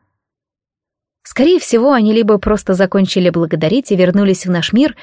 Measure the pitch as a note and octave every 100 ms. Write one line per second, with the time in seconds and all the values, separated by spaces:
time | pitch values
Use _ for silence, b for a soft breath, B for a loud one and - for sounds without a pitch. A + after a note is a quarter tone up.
0 | _ _ _ _ _ _ _ _ _ _
1 | _ _ - - D4 F4+ - A#3 C4 C4
2 | G#3+ A3 G#3+ G#3 G3+ G#3 - F#3 F#3+ G3
3 | F#3 G3 F3 E3 E3 D#3+ D#3+ B3 - F#3
4 | F3+ G3 G3+ F#3 F3+ F3 D#3+ A3 D4+ -